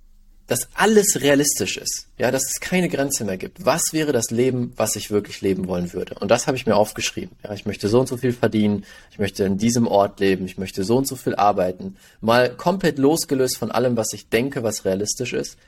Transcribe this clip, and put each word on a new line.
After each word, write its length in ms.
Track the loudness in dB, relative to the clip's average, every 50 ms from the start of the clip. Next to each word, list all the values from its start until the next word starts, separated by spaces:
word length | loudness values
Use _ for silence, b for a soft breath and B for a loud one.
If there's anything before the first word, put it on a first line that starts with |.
| -20 -20 -20 -20 -20 -20 -20 -20 _ -4
dass 220 | -4 -4 -4 -8 -2
alles 480 | 0 2 6 6 6 6 4 0 2
realistisch 560 | 4 4 4 6 4 2 0 -2 -2 -4 -4 -6
ist, 300 | -8 -8 -8 -8 -12 -16 _ -2
ja, 140 | 0 0
dass 140 | 0 0 -2
es 140 | -4 -6 -8
keine 300 | -6 -2 0 0 0 0
Grenze 360 | 0 -2 -2 -2 -2 -4 -4
mehr 120 | -4 -4 -4
gibt. 260 | -6 -10 -12 -2 0
Was 300 | 2 2 2 0 -2 -2
wäre 180 | 0 0 2
das 200 | 2 0 0 0
Leben, 420 | 0 2 2 2 2 0 -4 -6 -2
was 200 | -2 -2 -2 -2
ich 160 | -6 -6 -2
wirklich 300 | 0 -2 -2 -2 -8 -4
leben 260 | -2 0 0 0 -2 -2
wollen 260 | -2 -2 -2 -4 -6
würde? 220 | -8 -8 -8 -8 -8
Und 100 | 2 2
das 180 | 2 2 4 -2
habe 100 | -4 -2
ich 80 | 0
mir 100 | 2 2
aufgeschrieben. 600 | 2 2 2 -2 -6 -8 -6 -6 -8 -10 -12 -14 -18 -12
Ja, 100 | -12 -12
ich 140 | -8 -6 -8
möchte 220 | -8 -4 -2 2
so 100 | 2 2
und 80 | 2 0
so 100 | -2 -4
viel 160 | -2 -2 -2
verdienen, 520 | 0 -2 0 2 2 2 2 2 0 -4 B B B B B
ich 80 | -6 -4
möchte 240 | -4 -4 -2 -2 -2
in 160 | -2 0 0
diesem 280 | 0 0 2 2 0 2
Ort 320 | 4 4 2 2 0 0
leben, 260 | 2 2 2 2 -2
ich 120 | -6 -6 -8
möchte 260 | -10 -8 -6 -6 -2
so 140 | 0 2 0
und 100 | 0 -2
so 80 | -6
viel 200 | -6 -6 -4 0
arbeiten. 600 | 2 4 4 4 4 0 0 -2 -6 -10 -14 -14 b b b b b
Mal 340 | 0 2 4 4 4 2 0
komplett 420 | -2 -2 0 0 2 0 0 0 4
losgelöst 600 | 4 4 4 2 0 -2 0 0 0 0 0 -4
von 120 | -6 -4
allem, 280 | -2 0 0 0 0 0
was 160 | -2 -4 -6
ich 160 | -10 -6 _
denke, 340 | 0 0 0 0 -4 -4 -4
was 220 | -4 -4 -2 -2
realistisch 480 | -2 0 0 -2 -4 -4 -6 -6 -6 -4
ist, 240 | -6 -6 -8 -12 b b